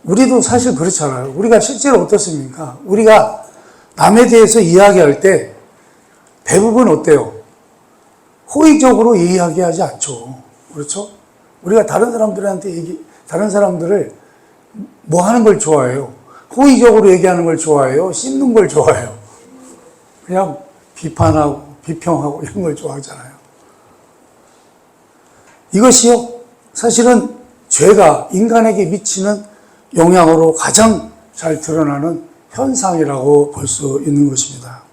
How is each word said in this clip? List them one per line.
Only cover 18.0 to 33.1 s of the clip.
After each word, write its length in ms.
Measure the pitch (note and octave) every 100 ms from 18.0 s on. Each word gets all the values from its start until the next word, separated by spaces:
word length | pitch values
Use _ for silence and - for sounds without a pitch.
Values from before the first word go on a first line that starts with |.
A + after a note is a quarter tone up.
| F#3
씹는 400 | - C4 C4+ C4
걸 140 | A3 E3+
좋아해요? 500 | D3+ - C3 A#2 - - - - - - - - _ _ _
그냥 340 | - F#3 F#3+ - - _ _
비판하고 840 | - D#3+ - E3 D#3 D3 C#3 - -
비평하고 600 | - D#3+ F3 D#3 D3+ C#3+
이런 180 | D3 G3+
걸 140 | F3
좋아하잖아요. 580 | D#3 D#3 C#3 C3+ C3+ B2 _ _ _ _ _ _ _ _ _ _ _ _ _ _ _ _ _ _ _ _ _ _ _ _
이것이요, 580 | F#3+ B3+ B3+ A#3 A#3+ A#3+ - - _ _
사실은 640 | - - - A#3+ A#3 - - - _ _
죄가 600 | - E3 G#3 E3 C#3+ -
인간에게 540 | F#3 A3+ A3+ A3 G3+
미치는 580 | E3 G3 - F#3+ G3 G#3 - _ _ _ _
영향으로 580 | E3+ E3 F3+ D#3+ D#3+ E3
가장 580 | D#3+ - - A3+ F3+ B2 - _
잘 260 | - E3 D3+
드러나는 640 | - D#3+ D3 C#3+ D#3+ E4 - _ _
현상이라고 1000 | - C4+ B3 F#3+ E3+ C#3+